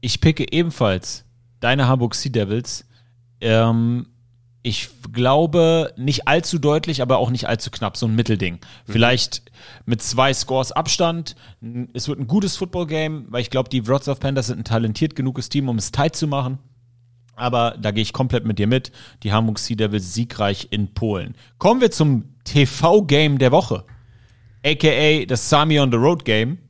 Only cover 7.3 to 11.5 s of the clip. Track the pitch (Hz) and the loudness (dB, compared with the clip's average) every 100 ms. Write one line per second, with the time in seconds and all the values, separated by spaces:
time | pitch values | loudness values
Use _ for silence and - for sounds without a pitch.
7.3 | 123 - 113 - - 104 - 117 110 113 | -2 -2 -4 -6 -6 -6 -4 -2 0 0
8.3 | 107 92 85 - - - 107 117 123 - | 0 -2 -6 -16 -20 -4 2 4 2 -2
9.3 | - _ _ - - - 117 - 120 135 | -8 _ _ -20 -18 -6 -4 -2 2 2
10.3 | 131 - 131 131 - 165 - 170 165 156 | 2 -2 -2 -2 -4 -4 0 -2 -2 -8
11.3 | - - | -14 -20